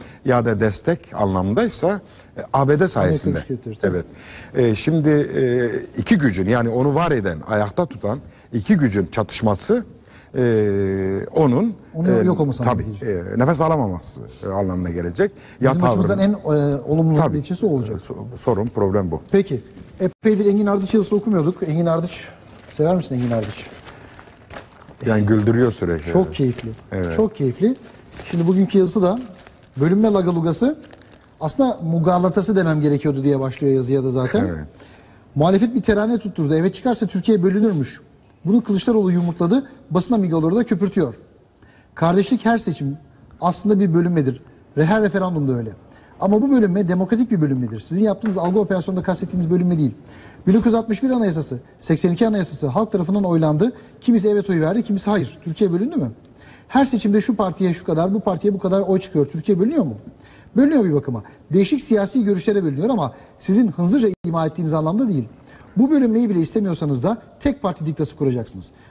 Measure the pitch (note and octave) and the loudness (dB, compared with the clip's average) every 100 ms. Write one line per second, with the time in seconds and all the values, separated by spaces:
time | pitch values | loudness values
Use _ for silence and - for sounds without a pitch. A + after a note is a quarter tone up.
0 | - - C3+ B2 A#2 G#2 A2 F#2+ - E3+ | -20 -8 0 0 2 0 0 -2 -4 -4
1 | - - G#2 F#2+ F#2+ A#2+ A#3 - E3+ G3+ | -6 -4 0 0 0 0 -2 -2 -2 -4
2 | - - - - - C3+ C#3 D3 F#3 - | -8 -20 -20 -16 -4 0 2 2 2 2
3 | F#2 D3+ F#2+ E2 - B2 A2+ G#2 G2+ F2+ | 0 0 -2 -4 -6 -8 -8 -4 -2 -2
4 | E2 - - - - - A#2+ G#2+ - D#3+ | -6 -16 -20 -20 -8 0 0 2 0 2
5 | D3+ D3 - C#3+ C3 B2 A#2+ G2+ - - | 2 2 0 -2 0 0 -2 -4 -8 -6
6 | - A3 C#3 F#2 F#2+ A#2+ A#2 A#2 C#3+ C#3+ | 0 2 2 0 0 0 0 0 0 0
7 | E3+ C3 G2 D#2 - G#2+ G#2 - F3 G2+ | 0 0 -2 -6 -4 -2 -2 -2 -4 -4
8 | G2+ C#3 - - - A#2 F#2+ G3+ C3 G2+ | -6 -6 -10 -20 -8 -6 0 2 2 0
9 | F2 - G#2+ - A2 G2 - A#3+ G3+ - | -2 -4 -6 -2 -2 -2 0 -2 -2 -18
10 | - - - - B2 A2 G#2 G2 F#2+ G2 | -20 -20 -10 -2 0 2 0 0 -2 -2
11 | F#2+ G2 - D#3+ D3 B2 A3+ G3+ - D#3+ | -2 -4 -4 0 2 2 0 -4 -12 -4
12 | F3+ F#3 F3+ D#3 D3 B2+ B2 A2+ G#2+ G#2 | 0 2 2 0 -2 -2 -2 -2 -4 -8
13 | A2 F#2 F2+ G#2+ C3 D3+ D#3+ D#3+ G#2+ F2 | -6 -6 -4 0 0 2 0 0 -2 -6
14 | - C2+ A1 - G2 F#2+ F#2+ F2+ F2 E2+ | -10 -18 -18 -12 -6 -4 -2 -2 -4 -4
15 | E2+ E2+ G3+ - - - C3 E3 D3+ F3+ | -6 -2 -4 -4 -18 -2 0 2 2 2
16 | F3 G3 G3 G3+ D#3 D3+ C#3+ C#3 - D#3 | 0 2 0 0 0 0 0 -2 -2 0
17 | D#3+ D3+ D#3 D3+ C3+ F3+ G#3+ C#3 G#2+ G#2 | 2 2 2 0 -4 -2 0 0 -4 -8
18 | - - A2 B2 - G2+ A2+ - G2+ G2+ | -10 -14 -14 -6 -2 -2 -2 0 0 0
19 | F2+ D#2+ - G3+ F#3+ B2+ - - - - | -2 -6 0 0 0 -4 -10 -20 -18 -6
20 | F#3 - A3 G3+ G3+ G3+ G3+ G3+ G3 A3 | -6 0 0 2 2 2 2 0 2 0
21 | F#3+ G#3 A3 F#3+ D3+ F#3 F3 D#3 E3+ E3 | 2 0 0 0 0 -2 -2 0 0 0
22 | F3 - - - - - - - D#3 F3+ | -4 -10 -16 -20 -20 -20 -14 -2 0 0
23 | - B2+ A#2+ A2+ G2+ - - - - - | -2 -2 -2 -2 -4 -10 -16 -18 -20 -20
24 | - - - - - - - - - - | -20 -20 -20 -20 -20 -20 -20 -20 -20 -8
25 | - G#2+ G#2 A2 G#2 A2+ B2 - F2 E2 | -2 0 2 2 4 4 2 0 -4 -4
26 | E2 E3+ F#3 - C3 A#2+ A2+ A2+ - G2 | 0 0 0 -2 -2 -2 -10 -14 -10 -6
27 | F2 E2 A3 - C3+ B2 G#3 C4+ - - | -4 0 -2 0 -4 0 -2 -2 -10 -20
28 | - - - E3+ E3+ F#3+ F#3 G3+ F#3 G#3+ | -20 -18 -6 -2 2 2 2 2 2 2
29 | F3+ A#3 B3+ - - - - C3 E3+ G3 | 2 0 -6 -18 -20 -20 -12 -2 2 4
30 | A3 G3+ F3 E3+ E3 D#3+ B3 D4+ - - | 4 2 2 0 0 2 0 -2 -10 -20
31 | - - _ - D#3 - C4 G#3 E3 E3+ | -20 -20 _ -8 -6 0 0 0 -2 0
32 | D#3+ F3+ F3+ F#3+ F#3 G3 E3 D3+ D3 C#3+ | 2 2 2 0 0 2 2 2 2 2
33 | D3+ C3+ C#3 C#3 C3+ A#2+ C#3 C3+ B2 C#3 | 0 0 0 0 -2 -2 0 2 2 0
34 | C3 B2+ B2+ G#3+ - D#2+ - - - - | 0 -2 0 0 -2 -4 -12 -18 -20 -20
35 | - - - C#3 E3 G3 A#3 A#3+ G3+ G#3 | -20 -20 -8 0 2 4 2 0 0 0
36 | A3 A#3+ G3+ - D3 D#3 F#3 - B3+ A3+ | 0 -2 -4 -4 0 2 0 -2 -2 -2
37 | G3 F#3 G3+ G#3 F#3 F#3+ A3 E3+ B2+ - | -2 -2 2 2 4 2 2 0 -4 -8
38 | - _ _ _ E3 A#3 - G3 - A3 | -20 _ _ _ 0 0 2 -2 2 2
39 | F#3 F3 E3+ E3 E3+ B3+ - - - E3+ | 2 2 0 0 2 0 -2 -14 -4 -2
40 | - A#3 F#3 D#3+ D#3+ G#3 A#3 F#3 F#3+ G3 | 2 0 2 2 2 0 0 0 0 0
41 | C3+ G#2+ - _ _ _ - _ _ - | -2 -4 -20 _ _ _ -20 _ _ -2
42 | E3 F#3 F#3+ B3 A3 A3+ G3+ D#3 C#3 C#3+ | 2 2 2 0 2 0 -2 -4 -6 -6
43 | - - - - E3+ - G#3 G3+ G3 D#3+ | -14 -20 -20 -4 -4 0 2 2 4 2
44 | F3 E3 C3+ B2 - - - - D#3+ A3 | 2 2 0 -2 -12 -20 -8 0 2 2
45 | G#3 G3 F#3 D#3+ C3+ B2 A2 G2+ - - | 2 0 -2 -2 -2 -2 -6 -12 -20 -20
46 | - - F#3+ G#3 C4+ C4 G#3 F#3+ F3 F3+ | -20 -4 2 2 4 4 4 2 0 0
47 | F#3+ A#3 B3+ F#3+ D3+ C3 A#2 A2 - E3+ | 0 0 0 2 0 0 -4 -8 -6 0
48 | G#3+ G3 A3 F#3 F3 G3 G3 F#3+ G3 F#3 | 0 0 -2 -2 0 0 0 -2 -2 -4
49 | - F3+ F#3 F3+ E3 F3+ F3+ E3+ C3+ - | -2 -4 -4 -2 0 2 2 2 0 -2
50 | - - - - - G#3+ A3+ A3+ A3+ G3+ | -18 -20 -20 -6 2 4 4 2 0 -2
51 | C4+ B3+ G#3 D#3+ C#3+ B2+ - - - D#3+ | 0 0 0 -2 -6 -8 -14 -12 -2 0
52 | F3+ E3+ A3+ G#3+ E3+ D3 C#3+ D#3 A3 G3 | 2 2 2 0 -4 -4 -2 0 0 -2
53 | E3+ G3+ F#3 E3 D#3 D3+ A3+ - - - | 0 0 2 2 2 2 0 -2 -18 -6
54 | - A3+ G#3 G#3 G3 F3 D#3 A3 A3+ G3 | 2 2 4 0 0 0 0 0 -2 -2
55 | G#3 G#3 C3 - E3+ D#3 G3 E3+ B3 D#4+ | 0 0 -2 -8 -8 -2 0 0 -2 -2
56 | A#2+ - - - - - - C4 C4+ G#3+ | -4 -8 -20 -20 -20 -20 -2 2 2 0
57 | G#3 G#3 G3+ G#3+ F#3+ D#3 F#3 F3 - D#3 | 2 0 2 0 -2 0 -2 -2 -2 0
58 | F#3 G#3 - F3 G3+ G3 F#3 G3 F#3 F#3+ | 0 0 -2 -2 -2 -2 0 0 2 -2
59 | - D3+ C#3 E3 F3+ F3+ G#3+ D#4+ D#3 G#2+ | 0 -2 -2 -4 -2 0 2 0 -2 -6
60 | - - - - - A3+ C#4+ D4+ F#3+ C#3+ | -16 -20 -20 -20 -6 2 4 4 2 0
61 | C3+ A#2 - - - E3+ F#3+ C#4+ - G#3+ | -2 -8 -10 -20 0 2 2 0 0 0
62 | G3 C4 G3+ F#3+ A3 G3+ E3 C3+ G#3+ A#3 | 2 0 0 0 0 0 0 -2 0 0
63 | C3 - - - - G3+ A3+ - F3 C4+ | -2 -6 -20 -12 0 2 2 2 0 2
64 | A3 F3+ E3+ E3 D#3+ D#3+ D#3+ D#3+ D#3 G#3 | 2 -2 -4 -2 -2 -2 -2 0 0 0
65 | B3+ D#3 A2+ - - - - F#3 C4+ D4+ | 0 -2 -4 -12 -20 -20 -6 0 4 4
66 | A#3+ A3 A#3+ F3+ D#3+ A3 G3 E3 D3+ C3 | 4 2 2 0 0 0 -2 -2 -2 0
67 | D#3 A3+ - - C#4+ C#4 G3 - D#3+ D3+ | -2 -2 -8 -4 -4 -2 -4 -4 -6 -4
68 | D3 - C#3 B2 A2 F#2+ - - - | -6 -2 -2 -2 -6 -14 -18 -20 -20